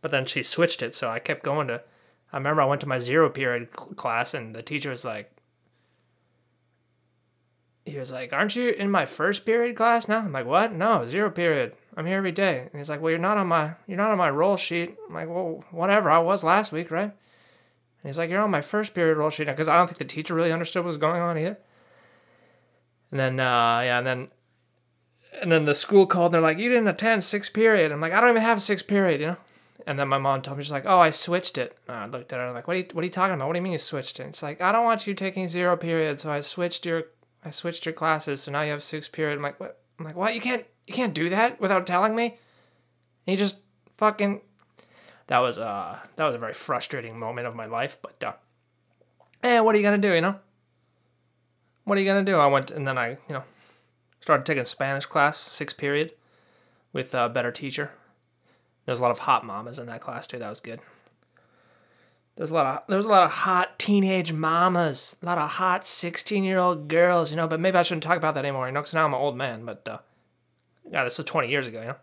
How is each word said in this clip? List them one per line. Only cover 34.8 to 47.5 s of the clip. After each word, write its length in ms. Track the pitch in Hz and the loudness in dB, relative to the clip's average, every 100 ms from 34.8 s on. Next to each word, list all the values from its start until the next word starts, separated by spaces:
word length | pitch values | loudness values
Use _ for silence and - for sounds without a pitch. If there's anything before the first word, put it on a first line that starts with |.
want 220 | 233 220 - | 2 0 -2
you 80 | |
taking 320 | 196 190 190 185 | -4 -4 -4 -4
zero 280 | 170 180 175 | 0 0 0
period, 440 | 170 165 156 143 | 0 0 0 -2
so 100 | 156 | -4
I 100 | 147 | -6
switched 440 | 147 - 175 175 175 | -6 -4 -4 -4 -4
your, 180 | 165 160 _ _ _ | -4 -4 _ _ _
I 60 | 170 | -14
switched 360 | - 170 170 - | -8 -8 -6 -8
your 60 | |
classes, 500 | 160 160 156 151 139 | -2 0 0 -2 -8
so 100 | 143 | -6
now 100 | 143 | -4
you 80 | 151 | -4
have 140 | 147 | -4
sixth 260 | - 156 151 | -6 -10 -10
period." 260 | - 151 147 | -4 -4 -2
I'm 60 | |
like, 160 | 143 143 | -6 -8
"What?" 220 | 190 - _ _ | -14 -16 _ _
I'm 60 | |
like, 120 | 160 170 | -12 -2
"What? 180 | 202 | -2
You 60 | 233 | -2
can't, 240 | 226 247 - _ _ | -2 -4 -6 _ _
you 80 | |
can't 200 | - 240 | -2 -2
do 140 | 151 170 | 0 0
that 300 | 190 233 269 | 2 0 0
without 280 | 190 190 180 | 0 0 2
telling 260 | 180 214 | 2 2
me?" 100 | 220 233 | 2 -2
And 100 | - _ _ _ _ _ _ _ _ - | -4 _ _ _ _ _ _ _ _ -4
he 100 | 190 | 0
just 240 | 202 196 _ _ _ _ | 0 -2 _ _ _ _
fucking, 460 | 214 208 202 202 _ _ _ _ _ _ - - - | 0 2 -2 -2 _ _ _ _ _ _ -20 -20 0
that 100 | 127 | 2
was, 200 | 123 113 | 2 -2
uh, 400 | 113 101 85 98 - - | -6 -6 -6 -10 -16 -2
that 80 | |
was 100 | 156 | -2
a 40 | 117 | -2
very 160 | 113 | -8
frustrating 640 | - - 123 - 135 117 113 | -10 -4 -4 -4 -10 -10 -10
moment 300 | 113 120 | -8 -6
of 60 | 120 | -8